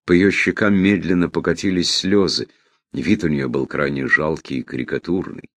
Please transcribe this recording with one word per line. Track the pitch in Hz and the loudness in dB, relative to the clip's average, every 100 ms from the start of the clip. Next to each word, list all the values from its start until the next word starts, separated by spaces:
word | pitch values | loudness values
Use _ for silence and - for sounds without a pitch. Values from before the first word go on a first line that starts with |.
По | - | 2
ее | 90 98 | 4 4
щекам | - - 87 104 101 | 2 0 0 2 4
медленно | 92 98 80 90 85 | 4 4 2 0 0
покатились | 85 87 80 98 92 82 | 0 -2 -2 -2 0 0
слезы. | - 92 101 90 - - _ _ _ _ | -2 2 2 2 -2 -6 _ _ _ _
Вид | - 67 104 | -6 -2 0
у | 82 | 0
нее | 71 65 | -2 -2
был | 67 64 | -2 -4
крайне | 69 73 69 64 | -2 -2 -2 0
жалкий | - 76 80 - 67 | 0 0 -4 -4 -8
и | |
карикатурный. | - 65 62 69 85 92 - - - | -6 -8 -6 -6 -2 -4 -4 -12 -18